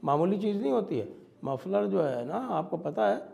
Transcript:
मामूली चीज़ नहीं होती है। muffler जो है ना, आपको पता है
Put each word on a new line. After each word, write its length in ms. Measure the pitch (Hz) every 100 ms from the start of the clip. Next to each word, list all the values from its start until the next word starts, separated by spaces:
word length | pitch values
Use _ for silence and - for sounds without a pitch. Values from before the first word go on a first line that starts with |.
मामूली 340 | - 147 175 202
चीज़ 240 | 208 202
नहीं 100 | 269
होती 280 | 247 190 139
है। 100 | 101 - - - 139
muffler 400 | 135 185 202 208
जो 160 | 190
है 240 | 151 127 120
ना, 80 |
आपको 440 | 190 254 160 170 170
पता 320 | - 151 214
है 120 | 233 -